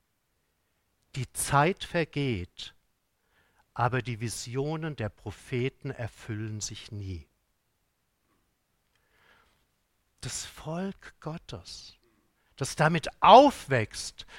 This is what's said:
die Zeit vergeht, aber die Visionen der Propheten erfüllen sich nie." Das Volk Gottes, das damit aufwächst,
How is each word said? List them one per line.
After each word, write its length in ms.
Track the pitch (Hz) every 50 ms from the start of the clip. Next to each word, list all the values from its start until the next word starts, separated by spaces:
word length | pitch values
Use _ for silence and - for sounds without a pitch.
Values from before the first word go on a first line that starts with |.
| _ _ _ _ _ _ _ _ _ _ _ _ _ _ _ _ _ _ _ _ _ _ -
die 160 | 139 120 -
Zeit 520 | - - - - 147 139 147 175 196 - -
vergeht, 880 | - - 175 160 - - 151 143 135 113 92 87 - _ - - - - _ _ _ _ _ _ _ _ _ _ _ _ _ _ _ _ _ _ _
aber 300 | _ - 120 120 117 127
die 180 | 113 123 120 104
Visionen 760 | 117 113 - - - 120 117 135 139 151 160 156 160 160 143
der 140 | - 110 101
Propheten 840 | - _ - 107 98 - - - 135 123 120 131 - _ - 139
erfüllen 720 | - - 120 104 - - - - 110 104 110 107 110 104
sich 320 | - - 107 - - -
nie." 340 | 113 101 101 95 92 80 76 - _ _ _ _ _ _ _ _ _ _ _ _ _ _ _ _ _ _ _ _ _ _ _ _ _ _ _ _ _ _ _ _ _ _ _ _ _ _ _ _ _ _ _ _ _ _ _ _ _ _ _ _ _ _ _ _ _ _
Das 240 | - 127 - - -
Volk 680 | - - - - 151 160 175 190 196 190 - - - - _
Gottes, 760 | - 156 156 170 - - - 90 85 - - - - - - _ _ _ _ _ _ _ _ _ _ _ _
das 180 | - 135 - -
damit 340 | - 147 156 175 160 - - - _
aufwächst, 1040 | - 165 202 247 294 277 - - - - 135 120 110 - - - - - - - - - -